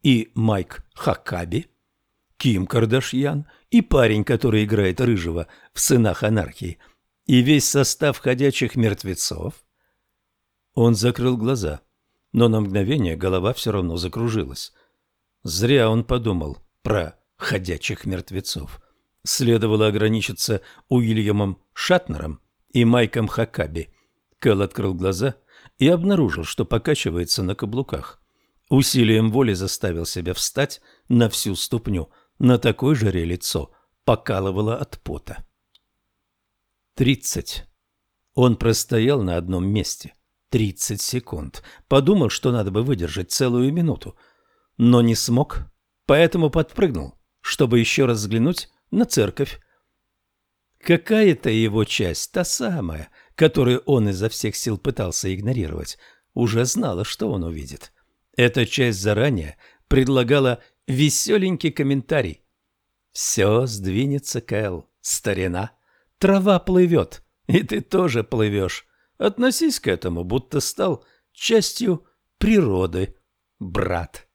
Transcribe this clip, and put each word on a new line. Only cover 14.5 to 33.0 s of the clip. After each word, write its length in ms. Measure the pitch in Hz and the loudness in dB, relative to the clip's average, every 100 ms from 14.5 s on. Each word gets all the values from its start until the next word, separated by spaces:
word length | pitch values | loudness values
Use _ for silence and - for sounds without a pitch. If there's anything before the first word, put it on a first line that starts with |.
| 67 - _ _ _ _ _ _ _ | -8 -16 _ _ _ _ _ _ _
Зря 460 | - 82 117 139 113 | -8 -2 2 4 4
он 140 | 113 | 2
подумал 540 | 113 123 113 90 76 - - _ | 0 -2 0 -4 -4 -12 -18 _
про 380 | 110 104 80 - _ _ | -2 -2 -2 -10 _ _
«Ходячих 680 | - 101 90 80 - 92 - | -6 -4 -4 -6 -6 -8 -6
мертвецов». 760 | 92 - 92 - - 69 - _ _ _ _ - | -8 -8 -10 -8 -10 -10 -16 _ _ _ _ -6
Следовало 640 | - 120 117 110 107 107 | 0 2 2 2 2 2
ограничиться 720 | 104 110 110 95 95 - 104 - - _ | 2 0 0 -4 -6 -4 -4 -6 -20 _
Уильямом 720 | 127 113 110 104 104 101 92 _ | 0 2 0 2 0 0 -4 _
Шатнером 680 | - - 180 180 76 76 73 _ _ _ | -10 0 0 0 -10 -10 -12 _ _ _
и 140 | 123 117 | 2 4
Майком 420 | 123 113 123 107 | 4 2 0 -4
Хакаби. 680 | - 113 - 78 80 - _ _ _ _ _ | -4 -6 -4 -6 -6 -12 _ _ _ _ _
Кэл 220 | - 98 | 0 2
открыл 320 | 98 - 101 | 0 -2 -4
глаза 420 | 87 92 92 127 - _ _ - _ | -2 -2 -2 -4 -4 _ _ -20 _
и 100 | 135 | 2
обнаружил, 580 | 175 180 196 123 82 80 | 2 2 2 2 -2 -8
что 200 | - - | -6 -2
покачивается 800 | 113 - 147 95 85 87 - | -2 0 -2 -2 -4 -4 -2
на 100 | 92 | -4
каблуках. 680 | 101 101 117 135 - - - _ _ _ _ _ | -4 -6 -6 -6 -8 -10 -20 _ _ _ _ _
Усилием 600 | 135 131 131 113 110 110 | 2 4 4 4 4 4
воли 220 | 113 127 | 2 2
заставил 520 | 95 95 - 101 82 85 | 0 -4 -4 -4 -4 -6
себя 280 | - 85 | -6 -6
встать 480 | 113 - - 143 - _ _ _ | -4 -6 -2 -4 -4 _ _ _
на 220 | 123 117 | 2 4
всю 260 | - 107 92 | 0 -6 -6
ступню. 540 | - 117 - 98 76 _ _ _ | -4 -6 -4 -6 -6 _ _ _
На 200 | 123 123 | 4 4
такой 380 | 123 101 131 | 2 0 0
жаре 300 | 147 | 2